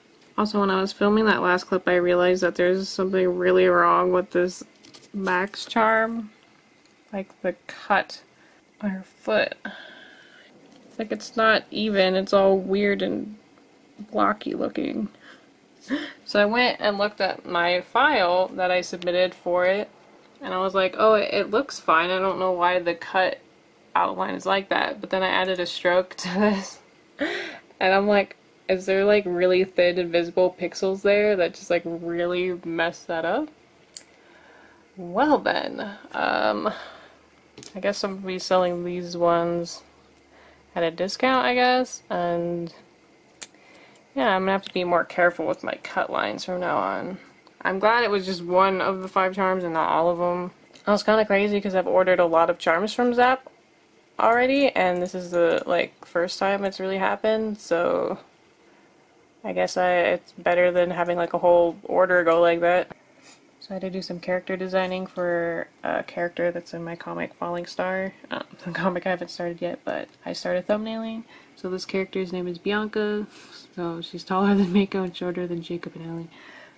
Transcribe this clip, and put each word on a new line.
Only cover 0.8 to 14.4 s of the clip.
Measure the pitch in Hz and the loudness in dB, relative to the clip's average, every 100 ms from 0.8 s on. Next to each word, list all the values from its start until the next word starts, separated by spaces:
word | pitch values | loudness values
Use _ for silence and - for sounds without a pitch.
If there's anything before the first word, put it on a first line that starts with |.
was | 196 | -2
filming | - 202 214 220 | 0 2 4 4
that | 190 | 2
last | 180 180 - | 2 0 0
clip, | 185 180 | -2 2
I | |
realized | 180 175 175 180 185 | 2 2 4 4 2
that | 180 175 | 0 2
there's | 180 190 196 | 2 0 -2
something | - 190 190 180 180 | -4 -2 0 0 0
really | 180 185 185 | 2 4 6
wrong | 175 175 175 180 | 6 4 4 2
with | 180 185 | 0 0
this | 180 180 - - _ - - - | 0 -2 -4 -18 _ -20 -20 -14
Max | 202 190 180 196 - | -8 -2 -2 -4 -8
charm. | - 233 220 220 226 233 214 _ _ _ _ _ _ _ _ | -4 0 2 2 0 -4 -10 _ _ _ _ _ _ _ _
Like, | 196 190 _ | -10 -10 _
the | 185 175 - | -6 -6 -10
cut | - - 196 - - - _ _ _ _ - | -8 0 0 0 -8 -20 _ _ _ _ -8
on | 208 | -6
her | 190 | -6
foot. | 185 _ - 214 - - - - - - - - - - - - - - - - | -10 _ -2 0 0 -4 -14 -14 -18 -20 -20 -20 -20 -20 -20 -20 -20 -20 -14 -8
Like, | 214 | -6
it's | 214 - 233 | -8 -6 0
not | 220 214 - | 2 2 0
even, | - 214 202 185 190 | -4 0 2 2 2
it's | 190 | 2
all | 202 196 196 | 4 6 4
weird | 190 196 202 196 | 2 0 0 0
and | 185 - - - _ _ _ _ _ - 208 | -2 -4 -8 -14 _ _ _ _ _ -20 -6
blocky | 214 202 208 | 0 0 0